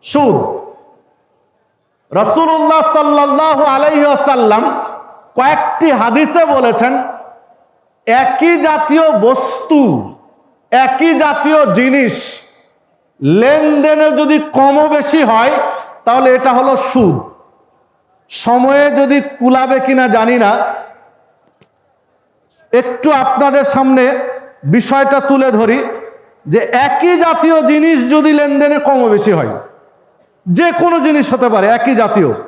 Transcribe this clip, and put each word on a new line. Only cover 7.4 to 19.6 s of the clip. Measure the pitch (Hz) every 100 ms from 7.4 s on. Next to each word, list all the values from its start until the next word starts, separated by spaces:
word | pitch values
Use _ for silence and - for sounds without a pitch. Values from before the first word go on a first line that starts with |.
| _ _ _ _ _ _ -
একই | 240 269 254 320 339
জাতীয় | 311 302 302 302 320
বস্তু, | 311 220 262 - - - 302 247 135 101 - _ _ _ _ _
একই | 247 262 262 330 311
জাতীয় | 302 294 285 311 269
জিনিস | 175 254 269 240 170 - - - _ _ _ _ _ _ _
লেনদেনে | 139 180 240 302 302 294 294 302 311
যদি | 262 294 302
কম | 302 254 269 277 302
বেশি | 302 285 320
হয়, | 262 226 240 302 - - - - -
তাহলে | 247 262 254
এটা | 262
হলো | 247 262 254
সুদ। | - 254 202 135 - - _ _ _ _ _ _ _ _ _
সময়ে | - - 247 262 277 294
যদি | 285 277 285
কুলাবে | 277 - 247 262